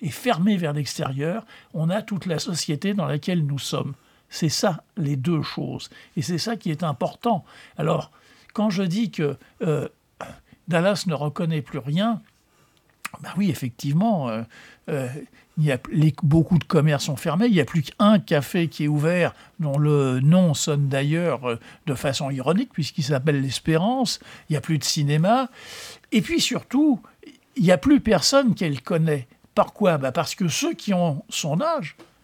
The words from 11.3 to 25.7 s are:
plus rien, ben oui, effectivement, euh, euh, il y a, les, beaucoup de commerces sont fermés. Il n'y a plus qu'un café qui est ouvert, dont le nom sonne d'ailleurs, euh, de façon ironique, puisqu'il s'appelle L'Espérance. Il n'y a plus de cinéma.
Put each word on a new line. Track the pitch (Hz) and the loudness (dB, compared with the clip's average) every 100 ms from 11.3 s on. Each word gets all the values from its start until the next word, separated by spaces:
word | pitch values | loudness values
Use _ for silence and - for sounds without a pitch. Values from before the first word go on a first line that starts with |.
| - 170 156 | -2 -2 -2
plus | 131 147 | -4 -8
rien, | 123 156 220 226 - _ _ _ _ _ _ _ - - | -4 0 0 -2 -8 _ _ _ _ _ _ _ -16 -14
ben | - 165 | -8 -2
oui, | 202 | -2
effectivement, | 123 127 - 143 151 220 196 127 | -2 -6 -6 -2 0 0 0 -2
euh, | 110 117 - - - - | -6 -8 -14 -20 -18 -8
euh, | 147 127 139 - _ _ - | -6 -6 -10 -16 _ _ -2
il | 151 | 0
y | |
a, | 123 - | 0 -2
les, | 185 156 - | 2 2 2
beaucoup | 147 143 156 170 | 2 4 4 2
de | |
commerces | - 165 151 143 - | 2 2 4 2 -2
sont | 135 | -4
fermés. | 170 151 240 | -2 2 4
Il | |
n'y | 185 | 4
a | 127 | 2
plus | 170 | 0
qu'un | - - 208 214 | -4 2 4 4
café | - 156 - 185 170 | 4 0 0 0 -2
qui | - 147 | 0 0
est | |
ouvert, | 151 156 180 156 - - - | 2 2 2 0 -2 -14 -6
dont | 156 143 | -2 2
le | 147 147 135 127 | 4 4 4 2
nom | 139 180 180 139 | 6 6 6 2
sonne | - 147 139 | 0 0 0
d'ailleurs, | 139 143 160 175 123 127 | 0 0 0 0 -2 -2
euh, | 113 - - - | -4 -8 -10 -6
de | |
façon | 127 147 131 139 | -4 -2 -2 -4
ironique, | 139 127 180 269 | -2 0 0 0
puisqu'il | - 143 - | -4 -4 -4
s'appelle | 131 143 147 143 | -2 0 2 0
L'Espérance. | 135 - - 160 190 262 233 - - - - | 0 -2 0 2 2 0 -2 -4 -12 -20 -6
Il | |
n'y | 147 | -4
a | |
plus | - 156 | -2 -2
de | |
cinéma. | - - 143 151 180 240 262 - - | 0 0 0 2 2 2 0 -8 -18